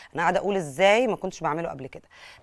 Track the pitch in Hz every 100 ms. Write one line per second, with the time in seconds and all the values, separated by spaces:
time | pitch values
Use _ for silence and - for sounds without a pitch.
0 | - 151 175 180 202 196 151 135 196 220
1 | 254 170 190 - 160 160 170 135 131 -
2 | _ - - -